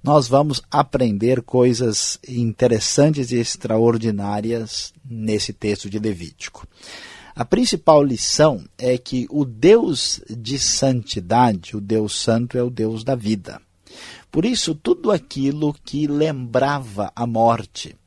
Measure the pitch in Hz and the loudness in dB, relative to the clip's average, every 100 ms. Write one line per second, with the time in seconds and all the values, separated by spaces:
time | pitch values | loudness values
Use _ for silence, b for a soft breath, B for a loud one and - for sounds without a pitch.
0 | - 147 120 135 151 135 - 127 151 135 | 4 2 6 2 2 -2 -2 0 0 0
1 | 123 101 113 127 - 127 123 117 123 104 | 0 2 2 0 0 2 4 2 -2 -2
2 | - - - 123 117 110 123 110 - - | -4 -8 -8 -4 -2 2 2 2 0 2
3 | 147 147 120 123 117 - 113 113 117 113 | 2 2 -2 -2 -2 -6 -2 2 4 4
4 | 113 101 101 104 110 117 110 - - _ | 0 -2 -4 -4 -4 -4 -6 -10 -12 _
5 | 131 117 110 107 - 104 107 104 104 104 | -14 -8 -2 -2 -2 -6 -4 -4 -4 -4
6 | 107 90 82 _ - - - B B B | -4 -4 -10 _ -16 -16 -20 B B B
7 | B B B - 120 208 247 170 - 151 | B B B -10 -2 0 0 2 6 6
8 | 143 117 - - 151 113 - - 127 127 | 6 0 -2 4 2 2 -10 -4 -2 -2
9 | - 127 120 147 135 110 160 226 214 139 | -2 -6 -4 -2 -4 2 6 6 4 -2
10 | - - - 113 110 139 - - 135 127 | -4 -6 -10 -12 -8 -4 -2 0 0 0
11 | 110 - 87 113 127 98 85 107 101 110 | -2 -8 0 4 4 2 -6 -10 -2 -2
12 | 104 - - 113 120 123 123 117 110 113 | 0 -2 0 0 0 -2 -4 -2 -4 -4
13 | 113 131 107 107 - - _ _ B B | -4 -2 -2 -4 -4 -20 _ _ B B
14 | B B B 151 202 247 - 151 - 359 | B B B -2 0 -2 -4 -4 -2 0
15 | 214 185 - 135 135 147 151 147 - 143 | 2 0 -2 -4 -2 0 -2 -4 -8 -4
16 | 151 143 156 139 120 123 135 143 123 101 | -2 0 0 -2 -2 0 2 -2 -6 -6
17 | 98 - 120 113 117 117 101 - - - | -6 -4 -4 2 4 2 -2 -14 -16 -18